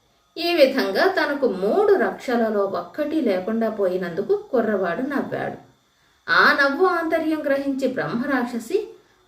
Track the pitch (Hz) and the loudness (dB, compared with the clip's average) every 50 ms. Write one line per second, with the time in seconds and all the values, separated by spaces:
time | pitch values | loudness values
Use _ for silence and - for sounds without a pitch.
0 | _ _ _ _ _ _ _ 330 339 349 349 311 269 - - 240 196 196 190 254 | _ _ _ _ _ _ _ -6 -2 0 6 6 6 6 6 2 0 0 2 2
1 | 339 381 381 339 302 294 277 269 269 214 190 180 190 214 339 381 427 415 392 285 | 2 2 2 2 0 0 0 0 0 -2 0 0 0 2 2 2 4 4 4 4
2 | 220 190 - - - 262 240 240 226 214 214 202 196 190 180 170 - - - 302 | 2 0 -2 -6 -4 -2 0 0 0 0 0 0 -2 -2 -4 -6 -8 -8 -6 -6
3 | 294 294 320 311 254 214 185 185 185 220 220 226 226 220 214 202 196 180 180 185 | -4 -2 -2 0 0 0 0 0 -2 -2 -2 -2 -2 -2 -2 0 -2 0 0 -2
4 | 185 170 160 180 - - 403 403 - - 269 233 214 214 208 190 190 170 170 233 | -4 -4 -6 -6 -2 0 -2 -2 -2 -2 -2 0 0 0 0 0 -2 -2 -2 -4
5 | 262 285 277 226 - - 139 135 135 139 - - - - _ _ _ _ _ _ | -4 -4 -4 -4 -4 -4 -6 -6 -6 -8 -8 -12 -16 -20 _ _ _ _ _ _
6 | _ _ _ _ _ - 165 180 202 269 294 285 277 277 269 - 381 359 349 330 | _ _ _ _ _ 0 2 4 4 4 4 4 2 0 2 2 2 2 2 0
7 | 330 320 330 320 311 311 311 302 285 285 277 277 285 277 262 262 269 226 190 160 | 0 0 -2 0 0 -2 -2 -2 0 -2 -2 0 0 -4 -2 -2 -2 -2 -2 -4
8 | 151 156 214 233 277 285 277 254 240 - 247 226 - - 370 440 415 - - - | -4 -4 -4 -4 -2 -2 -2 -2 -2 -4 -6 -8 -4 -2 -2 -2 -2 -6 -12 -20
9 | _ _ _ _ _ | _ _ _ _ _